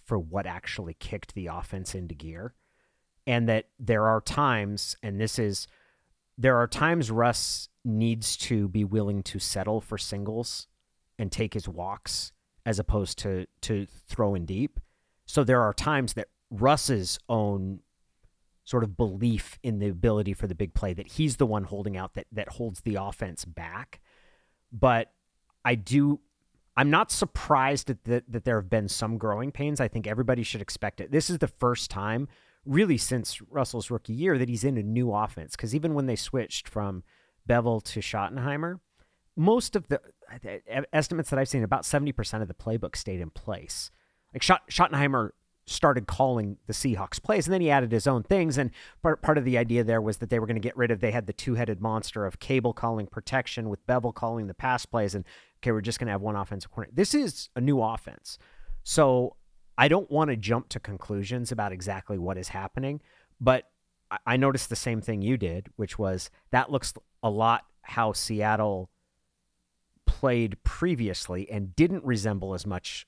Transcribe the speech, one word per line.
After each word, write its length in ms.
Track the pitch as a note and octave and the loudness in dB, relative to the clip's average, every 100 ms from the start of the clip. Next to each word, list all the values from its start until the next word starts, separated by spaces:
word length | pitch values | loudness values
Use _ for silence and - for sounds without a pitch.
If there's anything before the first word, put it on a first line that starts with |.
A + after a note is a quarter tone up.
for 160 | - G#2+ | -4 -2
what 260 | D#2+ F#2+ F2+ | -2 -4 -4
actually 480 | F2 - - E2+ - | -6 -8 -8 -8 -10
kicked 340 | - G#2 - | -8 -10 -10
the 140 | G2+ F2 | -8 -8
offense 480 | F2 - F#2+ F2+ F#2+ | -8 -8 -8 -8 -8
into 180 | F2 | -8
gear. 400 | D2+ D#2 E2 A#3+ _ _ _ _ _ _ _ - | -10 -12 -10 -12 _ _ _ _ _ _ _ 0
And 220 | A#2+ A#2 | 2 4
that 220 | A2 - - | 2 0 -6
there 260 | A#2+ A2 A2 | 2 4 6
are 140 | A2 | 4
times, 800 | - - C#3+ A2+ G2+ G#2 - - | 2 2 2 2 0 -4 -6 -8
and 160 | A2 G2 | -6 -2
this 220 | A2 - | -2 0
is, 260 | G#2+ G2 - _ _ _ _ _ _ - | 0 -2 -6 _ _ _ _ _ _ 2
there 200 | C3 A#2+ | 4 6
are 100 | A#2+ | 4
times 420 | - D3+ E3+ A2+ | 2 2 4 2
Russ 600 | A2+ A#2+ A#2 - - - _ A#2+ | 4 4 4 0 -4 -8 _ -2
needs 500 | A2 A#2 A2+ G2+ - | 2 2 0 -2 -4
to 320 | - A2+ G2+ | 0 0 2
be 160 | G#2+ | 2
willing 400 | G2 G#2+ G2+ G2+ | 2 2 0 -2
to 160 | - G2 | -4 -4
settle 400 | - G2 G2 A2 | -4 -2 0 -2
for 180 | - G#2+ | -2 -6
singles 720 | - G2+ G2+ A2+ A#2+ - - _ _ _ _ - | -6 -6 -4 -4 -4 -8 -12 _ _ _ _ -8
and 140 | C3 | -6
take 220 | - A2 | -2 -2
his 160 | - - | -4 -6
walks 640 | F2 F#2 G#2 - - - _ _ _ A#2+ | -8 -8 -8 -6 -6 -6 _ _ _ -4
as 140 | G2+ | -2
opposed 380 | - G#2+ F#2 - | 0 0 0 -4
to, 280 | G2+ F#2 F#2 _ | -4 -4 -6 _
to 240 | - G#2 G2 | -4 -4 -4
throwing 600 | - - - G#2 F#2+ E2 | -12 -8 0 0 0 -2
deep. 360 | F#2+ D3 - - _ _ _ - | -2 -2 -4 -12 _ _ _ -2
So 200 | D#3 B2 | 2 6
there 160 | B2+ | 6
are 120 | G#2+ | 4
times 420 | - D3+ D3 B2 - | 2 0 2 0 -4
that 120 | - _ - | -8 _ -12
Russ's 640 | G#2+ C3 D3 - A2+ F2+ - - | 2 4 4 2 0 0 -4 -2
own 500 | A2+ G#2 G2 F#2+ G2 _ _ _ _ _ _ _ _ - | 0 2 0 -4 -8 _ _ _ _ _ _ _ _ -2
sort 180 | B2 | 0
of 140 | A2 F#2 | 0 0
belief 600 | A2 G2 A#2+ G#2+ - - | -2 2 2 0 -2 -8
in 160 | B2 G#2 | -4 -2
the 80 | G#2 | -2
ability 460 | F2 A#2 G#2+ G2+ | 2 2 2 0
for 140 | F#2+ G2+ | -2 -4
the 60 | |
big 200 | E2+ F#2+ | -4 -2
play, 200 | - G2 | -2 -2
that 200 | F2 - | -6 -8
he's 240 | - D#3 A#2 | -2 0 2
the 80 | B2 | 2
one 180 | G#2+ | 2
holding 320 | F2 G2+ G2+ F#2 | -4 -6 -6 -6
out, 180 | F#2 - | -8 -10
that, 120 | - | -10
that 160 | G#2+ G2+ | -8 -8
holds 320 | - A#2 F#2 | -6 -8 -6
the 140 | A2+ G2 | -4 -4
offense 500 | G2 - F#2+ D#2+ F2 | -4 -6 -8 -8 -12
back. 560 | E2 E2 F#2+ - - _ _ _ _ _ _ _ | -12 -12 -12 -14 -18 _ _ _ _ _ _ _
But 440 | A2 C3 A#2 A#2 _ _ _ _ _ | 2 4 4 0 _ _ _ _ _
I 120 | B2 A#2+ | 0 0
do, 440 | G2 C#3 C#3+ D3 _ _ _ _ _ - | 2 4 4 2 _ _ _ _ _ 2
I'm 140 | C#3 | 4
not 200 | D#3+ A3 | 4 4
surprised 760 | - - - - C#3 C3 C#3+ - | 0 -2 -2 2 4 4 0 -2
that, 160 | B2 A2+ | -6 0
that, 260 | A#2+ - | -2 -2
that 140 | A#2 B2 | -4 0
there 160 | A2 | 0
have 80 | F#2 | 2
been 180 | A2+ G2+ | 0 0
some 300 | - A2 A2+ | -2 -2 -2
growing 340 | A2 G#2 C3+ | -2 -2 -2
pains. 300 | - D3 C#3+ | -4 -2 0
I 60 | A#2+ | 0
think 180 | A#2 G#2 | -2 -4
everybody 380 | A2 A#2+ B2 | 0 2 2
should 180 | A2 A2 | 0 -6
expect 400 | G2+ - G#2 - | -8 -6 -6 -6
it. 100 | - | 0
This 180 | D3 - | 0 2
is 100 | F3 | 0
the 80 | D3+ | -2
first 420 | - E3 A#2+ - | 0 0 0 -4
time, 400 | G2+ G#2 A#2 C#3+ - _ _ C#3 | -4 -2 -2 -4 -10 _ _ 0
really, 320 | D3 G#3 B2+ | 4 4 4
since 440 | - B2+ - - | 2 -2 -4 -8
Russell's 480 | - C#3+ B2+ A#2+ - | -6 -4 -2 -4 -4
rookie 240 | A#2 - | -6 -4
year 240 | A#2 F3+ C#3 | -2 2 2
that 100 | B2 | 2
he's 160 | A#2 | 0
in 140 | C#3 B2 | 0 0
a 60 | |
new 280 | G#2 A2+ B2 | 0 0 2
offense. 440 | G#2 G#2+ - D#2 - | 0 -2 -6 -12 -8
'Cause 180 | G#2+ | -4
even 220 | D3 E3 D3 | -2 0 0
when 100 | C3 | 0
they 100 | A2 | -2
switched 540 | - - G#2+ - - | -2 -4 -4 -6 -8
from 340 | G#2+ G2+ F2+ - _ _ _ - | -6 -4 -6 -12 _ _ _ 0
Bevel 340 | A#2+ A#2 A2+ | 2 2 0
to 180 | - G#2+ | -2 -8
Schottenheimer, 800 | - G#2+ G2 B2+ C3 D3 E3 F3+ _ _ _ _ _ - | -4 -2 -4 -2 -4 -4 -4 -8 _ _ _ _ _ 2
most 400 | F3 A#3+ - G#3 | 6 6 4 -2
of 120 | - | -2
the, 120 | C#3+ - - - C3 G#2 | -4 -4 -20 -20 -16 -12
e-, 360 | G2 - B2 C#3+ | -12 -6 -6 0
estimates 380 | D3+ D3 E3 D3 | 0 0 0 0
that 80 | C3+ | 0
I've 100 | C3+ | 0
seen, 140 | C3+ | 0
about 200 | G#2+ C#3 | 2 0
seventy 280 | - C#3+ D3 | 2 0 0
percent 320 | B2 A2 A2 | -2 -4 -4
of 40 | G2 | -6
the 60 | |
playbook 420 | - A2 A2+ F#2+ - | -6 -4 -2 -4 -6
stayed 260 | - F#2 | -6 -6
in 100 | D#2+ | -6
place. 580 | - - F#2 - - - _ _ _ _ | -10 -10 -10 -8 -10 -10 _ _ _ _
Like, 120 | C3+ | -2
Schott-, 260 | - F#3 - | 2 2 2
Schottenheimer 640 | - F3+ C#3 C#3+ C3 G#2+ - _ _ - | 2 2 4 2 2 -2 -6 _ _ -10
started 420 | - D3+ B2+ G2+ | 2 4 4 0
calling 500 | - C3 A#2+ G2+ G2+ - | 0 2 2 -2 -6 -6
the 60 | |
Seahawks 480 | - C3+ G2 F#2+ - | -2 0 0 -2 -6
plays, 240 | - G#3+ D#3 | 0 0 2
and 60 | |
then 80 | F#3+ | 2
he 80 | D#3+ | 4
added 220 | C#3 A#2+ | 4 4
his 160 | A2+ C#3 | 2 2
own 160 | B2 | 2
things. 340 | - F#3+ D#3+ C3 | 2 2 2 2
And 140 | B2+ - - - | 0 -4 -20 -2
part, 200 | E3 D#3 | 0 2
part 160 | - D3+ | 4 4
of 80 | B2+ | 4
the 120 | A#2+ | 2
idea 260 | A#2 A#2+ | 4 2
there 180 | A2 A2+ | 4 2
was 160 | G#2+ G#2 | 2 -2
that 120 | A#2 | -2
they 100 | A#2 | 0
were 80 | A2 | 0
gonna 120 | A2+ | -2
get 180 | A2+ B2+ | -2 0
rid 140 | A#2 | 0
of, 100 | G#2+ | 2
they 100 | A2+ | 2
had 160 | A#2+ G2+ | 0 -4
the 60 | |
two-headed 480 | - - B2 A#2 F#2+ | -6 -2 0 0 -2
monster 440 | A2 A2 - A2 G2 | -2 -2 -4 -4 -4
of 140 | - | -4
Cable 320 | - C3 A#2+ | -2 0 2
calling 340 | - A#2+ A2+ G2 | 0 -2 -2 -6
protection 640 | - - C3 - - A2 | -8 -4 -4 -2 -6 -6
with 180 | G2+ - | -4 0
Bevel 280 | B2 A#2 | 0 0
calling 340 | - A#2 A#2 G2+ | -4 -4 -4 -6
the 60 | |
pass 320 | - C3 B2+ - | -4 0 0 0
plays. 280 | A#2 G2+ | 0 0
And, 120 | G2 - - _ _ | -2 -8 -14 _ _
okay, 140 | B2+ | -2
we're 80 | A2 | 0
just 180 | G#2 - | -2 -4
gonna 120 | A#2 | -2
have 100 | G2 | -2
one 160 | G#2+ G2+ | -2 -4
offensive 340 | F#2+ G2 - | -4 -8 -10
coordinator. 240 | - - C3 | -12 -6 0
This 180 | G3+ | 2
is 360 | D4 A3+ - - B2 | 2 0 -4 -8 -2
a 40 | |
new 220 | C3 C3+ | 2 2
offense. 560 | A2 A2+ - - - - - - - - | 2 -2 -8 -16 -16 -18 -20 -16 -8 -8
So 520 | - - C#3+ B2+ B2 - _ - - - | 0 4 6 6 2 -4 _ -20 -6 4
I 120 | C#3 | 6
don't 200 | F3+ F#3 | 6 4
wanna 280 | D3 D#3 A2+ | 2 2 0
jump 320 | G2 A#2 - | 2 0 0
to 100 | A#2 | -10
conclusions 720 | - G2 - G2+ G2 B2 A#2+ | -8 -10 -6 -4 -2 -4 -4
about 220 | A2 G#2 | -2 -4
exactly 440 | F#2 G2 G2 - G2 | -4 -6 -6 -4 -4
what 200 | F2+ F#2 | -4 -4
is 100 | F2+ | -6
happening, 540 | G2 F#2+ - C3+ D3 _ _ _ - | -8 -8 -4 -4 -6 _ _ _ 0
but 280 | C3 B2+ - _ _ _ - | 4 4 2 _ _ _ -12
I, 100 | G2 A2 | -8 0
I 120 | B2+ | 4
noticed 320 | C3+ C3 - | 4 2 -2
the 60 | A2 | -6
same 240 | B2 A2+ | -4 -4
thing 200 | A2 G#2+ | -4 -2
you 140 | G#2 B2+ | 0 0
did, 320 | F#2 F2 - - | -2 -4 -8 -8
which 240 | G2+ - | -6 -2
was 320 | G2 F#2 - _ - | -2 -2 -6 _ 0
that 200 | B2 C3 | 0 2
looks 220 | C3+ - - _ _ | -2 -4 -10 _ _
a 80 | A#2 | -2
lot 360 | G#2 A2+ A#2 - _ | 2 2 2 0 _
how 320 | - - A2+ | -8 0 0
Seattle 760 | G2 - G#2+ G#2+ G#2+ G#2+ F#2+ F#2 _ _ _ _ _ _ _ _ _ _ _ - | 0 -2 0 2 2 2 0 -6 _ _ _ _ _ _ _ _ _ _ _ 0
played 580 | - C3+ A#2+ A2+ F#2+ | 2 4 2 2 0
previously 880 | - - F3+ C3 G#2+ F2+ - F2+ G2 | -4 0 0 2 -2 -4 -6 -6 -6
and 240 | G#2+ F#2+ F2+ | -6 -4 4
didn't 300 | E3 F#3 C3 | 4 4 0
resemble 480 | A2+ G#2+ G2 F#2+ | 0 0 -2 -2
as 120 | F#2 G#2 | -4 -4
much 400 | F2+ - - | -6 -8 -12